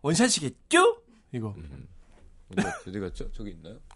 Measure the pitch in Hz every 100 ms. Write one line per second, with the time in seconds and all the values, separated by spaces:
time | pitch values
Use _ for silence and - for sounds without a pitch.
0 | 143 165 240 - 139 - _ 339 392 453
1 | _ _ _ 123 110 95 76 69 - -
2 | - - - - - - 807 698 - 98
3 | 92 - - - 104 82 82 117 -